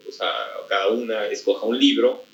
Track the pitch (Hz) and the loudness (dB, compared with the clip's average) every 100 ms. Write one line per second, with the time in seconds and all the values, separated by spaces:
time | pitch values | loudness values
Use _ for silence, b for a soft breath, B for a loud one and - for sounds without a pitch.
0 | 101 - 90 58 - - - 98 98 120 | -16 -6 -4 -4 -6 -10 -4 0 2 0
1 | 113 110 104 101 - 101 110 127 139 113 | -2 -4 -4 -2 0 0 0 4 4 6
2 | 123 123 101 | 2 2 -10